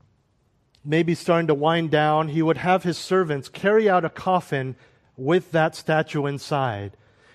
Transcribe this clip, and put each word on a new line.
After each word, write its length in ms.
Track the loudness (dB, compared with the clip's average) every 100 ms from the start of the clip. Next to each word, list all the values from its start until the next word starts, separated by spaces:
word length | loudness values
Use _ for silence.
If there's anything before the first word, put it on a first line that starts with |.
| _ _ _ _ _ _ _ _
maybe 320 | -2 0 0 -2
starting 320 | 0 0 2
to 80 | 2
wind 340 | 2 0 2
down, 380 | 2 2 0 0
he 160 | 0
would 140 | 0 0
have 260 | 2 0
his 160 | 0 -6
servants 500 | -2 0 0 -4 -8
carry 400 | -4 2 2 4
out 160 | 2 0
a 40 |
coffin 680 | -4 0 0 0 -4 -6 -10 _ _ _ -8
with 340 | 0 0 0
that 240 | 0 0 -2
statue 520 | -2 0 0 -2 -2
inside. 680 | -4 -4 -2 -2 -4 -8 -12 _ _ _